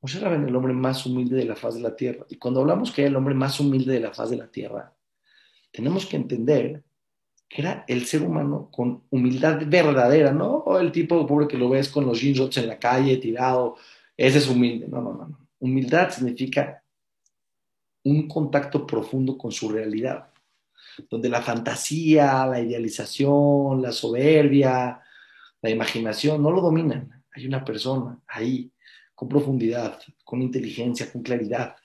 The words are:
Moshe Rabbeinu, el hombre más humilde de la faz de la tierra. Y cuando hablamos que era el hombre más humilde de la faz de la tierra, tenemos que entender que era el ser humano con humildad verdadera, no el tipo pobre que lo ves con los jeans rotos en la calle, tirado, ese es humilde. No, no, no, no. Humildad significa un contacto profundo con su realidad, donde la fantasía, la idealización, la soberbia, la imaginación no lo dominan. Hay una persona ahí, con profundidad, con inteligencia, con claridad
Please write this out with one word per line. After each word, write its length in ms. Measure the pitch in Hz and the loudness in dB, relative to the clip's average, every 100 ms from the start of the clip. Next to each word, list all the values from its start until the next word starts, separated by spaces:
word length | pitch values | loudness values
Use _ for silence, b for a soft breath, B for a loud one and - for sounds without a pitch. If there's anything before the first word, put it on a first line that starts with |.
Moshe 200 | 135 156 | -10 -6
Rabbeinu, 260 | 208 165 143 | -2 0 0
el 80 | |
hombre 180 | 123 131 | 0 0
más 320 | 127 131 131 127 | 0 -2 -2 -4
humilde 300 | 127 123 131 | -2 0 0
de 80 | 117 | -2
la 100 | 107 | -4
faz 180 | 120 | -6
de 60 | 117 | -6
la 160 | 117 110 | -6 -4
tierra. 300 | 127 120 - | -6 -6 -12
Y 80 | - | -8
cuando 240 | 123 131 | -2 0
hablamos 320 | 143 180 247 | 2 2 0
que 100 | - | 0
era 60 | 143 | 2
el 80 | 135 | 2
hombre 180 | 135 | 0
más 240 | 135 135 135 | 0 0 0
humilde 360 | 143 131 127 | 2 2 2
de 60 | 127 | 0
la 120 | 113 | -2
faz 180 | - 113 | -6 -6
de 60 | 120 | -6
la 120 | 113 | -8
tierra, 460 | - 110 - - _ _ _ b b b b b | -12 -10 -10 -14 _ _ _ b b b b b
tenemos 340 | - 120 185 185 | -6 -2 -2 -4
que 100 | 156 | -6
entender 680 | 127 120 117 143 107 151 _ _ _ _ _ _ _ | -4 -2 2 2 2 -6 _ _ _ _ _ _ _
que 140 | - | -6
era 220 | 156 - - | -6 -6 -4
el 160 | 123 123 | -4 -2
ser 160 | 156 | -2
humano 460 | 170 156 143 143 - | 0 -2 -2 -4 -8
con 340 | - 123 123 _ | -4 -4 -4 _
humildad 500 | 135 123 131 156 151 151 | 0 2 2 0 0 2
verdadera, 680 | 175 156 135 123 151 143 | 4 4 6 6 6 6
no 460 | 143 196 285 - 190 | 4 0 -2 2 2
el 140 | 170 | 2
tipo 340 | 156 156 170 139 | 0 2 2 4
pobre 220 | 147 147 | 2 2
que 100 | 127 | 2
lo 100 | 123 | 2
ves 180 | 135 135 | 2 2
con 160 | 147 135 | 0 0
los 140 | 117 | 2
jeans 180 | 135 135 | 2 2
rotos 200 | 131 135 | 0 0
en 100 | 113 | -4
la 100 | 107 | -2
calle, 380 | 120 127 139 131 | 0 2 4 2
tirado, 600 | 123 113 127 127 123 - B B B - | 0 -2 0 2 0 -4 B B B 2
ese 220 | 127 143 | 4 4
es 100 | 131 | 4
humilde. 400 | 123 120 117 - | 2 2 0 -8
No, 120 | - | -8
no, 140 | - | -8
no, 140 | - - | -10 -14
no. 200 | - _ _ | -18 _ _
Humildad 500 | 127 131 127 156 185 | -2 -2 2 2 2
significa 720 | - 123 - 127 - 139 - _ _ _ _ _ _ _ _ _ _ _ _ | -2 -6 -4 -4 -4 -4 -8 _ _ _ _ _ _ _ _ _ _ _ _
un 240 | 135 147 151 | 0 2 0
contacto 580 | - 147 143 139 151 147 | -4 0 -2 -2 -4 -2
profundo 500 | 113 104 131 131 131 | -6 -4 -2 -2 -4
con 140 | 117 | -8
su 180 | 98 110 | -6 -4
realidad, 640 | 107 110 107 127 - - _ _ _ _ _ B B - | -4 -4 -4 -4 -6 -12 _ _ _ _ _ B B -10
donde 180 | 113 120 | -4 -2
la 140 | 120 | -2
fantasía, 1040 | 120 117 117 120 - 151 160 156 143 131 131 | -2 -4 -4 -6 -6 -2 4 6 6 4 0
la 140 | 123 | -2
idealización, 1200 | 117 120 113 - 110 - 139 143 143 143 139 135 | -4 -4 -6 -6 -10 -2 2 4 6 4 2 0
la 100 | 127 | -2
soberbia, 1080 | 117 117 120 139 156 147 139 135 127 123 120 b b b b b _ | -4 -4 2 6 6 6 6 4 2 -2 -6 b b b b b _
la 100 | 113 | -4
imaginación 720 | 110 113 117 113 107 147 151 | -2 -2 -4 -4 -2 -2 2
no 80 | 147 | 2
lo 100 | 180 | 2
dominan. 640 | 175 160 160 120 - - _ | 2 2 0 -2 -8 -18 _
Hay 140 | - 127 | -14 -6
una 180 | 135 | -6
persona 560 | 135 107 127 135 113 120 _ | -6 -6 -4 -4 -4 -12 _
ahí, 420 | - 117 131 123 _ b b b | -8 -4 -4 -6 _ b b b
con 140 | _ 123 | _ -2
profundidad, 680 | 143 143 131 113 120 113 - - _ | 0 2 0 0 -2 -6 -10 -20 _
con 180 | - 123 | -10 -4
inteligencia, 680 | 127 127 113 95 120 117 - | -4 -4 -6 -6 -4 -4 -8
con 120 | 123 | -10
claridad 540 | 117 120 107 120 120 - | -6 -4 -4 -4 -6 -10